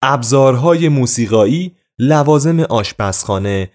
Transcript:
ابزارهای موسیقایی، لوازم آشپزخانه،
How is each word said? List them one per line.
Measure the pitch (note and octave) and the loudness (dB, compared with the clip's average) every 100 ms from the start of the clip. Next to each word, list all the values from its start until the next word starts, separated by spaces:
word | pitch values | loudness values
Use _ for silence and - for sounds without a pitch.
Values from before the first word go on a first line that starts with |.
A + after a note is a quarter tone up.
ابزارهای | C3 C#3 A#2 C3+ C3+ B2 E3 E3 D#3+ | -2 -2 0 2 2 2 0 0 2
موسیقایی، | C#3 A#2+ - G#2 A2 G#2 D#3+ F3+ _ _ - | 0 0 -2 0 2 2 0 -6 _ _ -4
لوازم | C3 D3+ C#3+ D3+ D#3 E3 | 0 2 2 2 2 0
آشپزخانه، | - A2+ G2+ - G2+ - - G2 G2+ G2 F#2 | 0 -2 -4 -6 -4 -4 -4 -4 -2 -4 -6